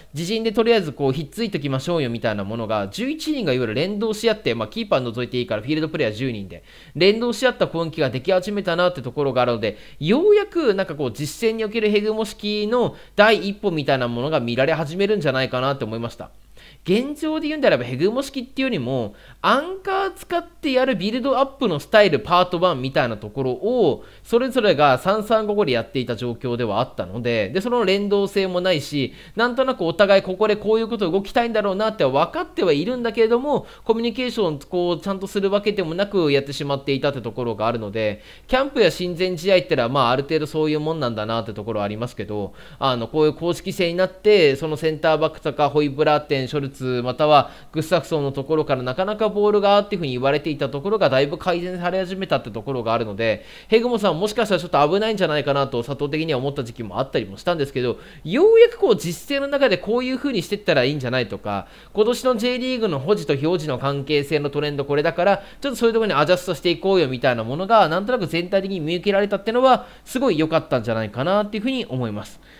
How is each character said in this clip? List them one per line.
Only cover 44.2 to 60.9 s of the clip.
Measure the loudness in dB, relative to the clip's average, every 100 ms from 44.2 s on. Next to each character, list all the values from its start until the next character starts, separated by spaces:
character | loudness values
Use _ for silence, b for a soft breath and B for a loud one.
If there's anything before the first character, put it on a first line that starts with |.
| 4 6 6 4
そ | -2
の | -2
セ | -2
ン | 0
タ | 2 4
ー |
バ | 2
ッ |
ク | -2
と | -6
か、 | 0 2
ホ | 2
イ | 0
ブ | 2 2
ラ | 2
ー | 2
テ | -2
ン、 |
シ | -2 -4
ョ |
ル | -6
ツ、 | -6 -4 -2 -2
ま | 0
た | 4
は | 6 4 B B
グ | -6
ス | 0
タ | 0
フ | 0
ソ | -2
ン |
の | -2
と | -4
こ | -2 0
ろ | 0
か | -2
ら |
な | -2 -2
か | -2
な | 0
か | 0
ボ | 2 2
ー |
ル | 4
が | 4 4
っ | 4
て | -2
い |
う |
ふ |
う | -2
に |
言 | 0
わ | 0
れ | 0
て | -2
い | -4
た | -4
と | -4
こ | -2
ろ | 2
が | 4
だ | 4
い | 2
ぶ | 0
改 | -2 -2
善 | -4 -4
さ | -2
れ | -2
始 | -2 -6
め | -2
た | -2
っ |
て | -2
と | -8
こ | -6
ろ | -4
が | 0
あ | -2
る | -2
の | -2
で、 | -2 -2 B B B
ヘ | 2
グ | 4
モ | 0
さ | 0
ん | 0
も | 0
し | 0
か | 0
し |
た | 0
ら |
ち | 2
ょ |
っ |
と | 4 4
危 | 4
な | 0
い |
ん | 0
じ |
ゃ | 0
な | 0
い | 0
か |
な | 0 0
と | -2
佐 | -4 -4
藤 | -4
的 | -2 -2
に |
は | -2
思 | -2
っ |
た | -4 -6
時 |
期 | -8
も | -8 -4
あ |
っ | -2
た | -2
り | -4
も | -4
し | -2
た | -2
ん |
で | -2
す |
け | -2
ど、 | -2 -4 B B -4
よ | 4 6 8
う |
や | 6
く | 6
こ | 2
う | 2
実 | 0 -6 -4
戦 | -4
の | -2
中 | 2 2
で | 2
こ | 0 -2
う |
い | 0
う | -2
ふ | -2
う |
に | -4
し | -4
て | -4
っ |
た | 2
ら | 2
い | 2